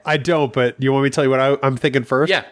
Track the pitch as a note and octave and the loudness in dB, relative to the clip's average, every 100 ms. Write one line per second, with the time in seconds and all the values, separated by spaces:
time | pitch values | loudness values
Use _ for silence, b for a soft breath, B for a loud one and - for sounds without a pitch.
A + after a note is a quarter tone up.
0 | D#3 D3+ C3+ D#3+ C#3 C3 B2 - C3 C3+ | -4 -2 0 0 0 0 -2 0 0 2
1 | C#3 C#3+ C#3 C3 C3+ C#3+ C3+ B2+ D3+ C3+ | 0 0 0 2 2 0 -2 -2 -2 -2
2 | A#2 C3 D#3+ E3 - | 0 0 0 -2 -2